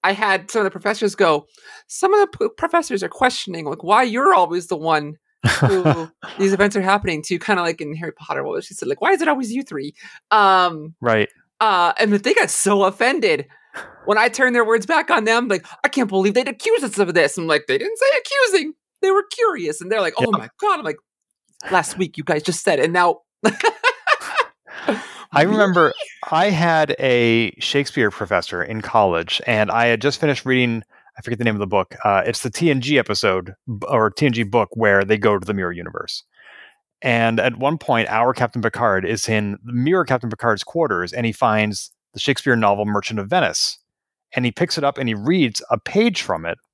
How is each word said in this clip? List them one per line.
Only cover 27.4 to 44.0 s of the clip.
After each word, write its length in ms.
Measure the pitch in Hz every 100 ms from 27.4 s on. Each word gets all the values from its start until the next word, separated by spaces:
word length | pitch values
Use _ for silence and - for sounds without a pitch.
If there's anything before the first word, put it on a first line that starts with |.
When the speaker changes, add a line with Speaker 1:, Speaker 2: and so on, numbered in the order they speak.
| 113 -
Speaker 2:
Shakespeare 520 | - 143 139 - 110
professor 500 | - 98 95 - 90
in 200 | 76 110
college, 600 | - 117 101 85 82 - -
and 240 | 110 104
I 160 | 113 120
had 120 | 113
just 200 | 135 139
finished 260 | 156 131 131
reading, 380 | 127 123 113 - _ _ -
I 40 |
forget 180 | - 113
the 40 |
name 120 | 117 104
of 40 |
the 60 | 98
book. 300 | 98 92 - 107
Uh, 160 | 98
it's 200 | 92 117
the 80 | 127
T 180 | - 170
N 120 | 135
G 180 | 123 147
episode, 560 | 113 104 107 92 90 98 -
b-, 200 | 107 -
or 240 | 127 110
T 160 | - 147
N 60 |
G 100 | 117
book 260 | 107 117 104
where 300 | - 110 98
they 140 | 98 107
go 220 | 110 101
to 60 | 90
the 80 | 101
mirror 160 | 92
universe. 520 | 87 85 82 - - _ _ - - - _ _ _
And 380 | 131 117 113 113
at 180 | 123 113
one 220 | 135 160
point, 300 | - 117 110
our 240 | 110 120
Captain 280 | 127 120 123
Picard 440 | 110 - 120 95 92
is 220 | 110 -
in 300 | 110 104 101
the 100 | 117
mirror 320 | 120 135 185 156
Captain 240 | 127 117
Picard's 340 | 107 120 107
quarters, 480 | - 165 156 90 90
and 120 | 123 117
he 60 |
finds 600 | 107 120 107 107 98 - _ _
the 60 | -
Shakespeare 360 | - 139 - 120
novel 300 | 107 101 104
Merchant 340 | 104 - 110
of 80 | 98
Venice. 520 | 180 123 - - - _ _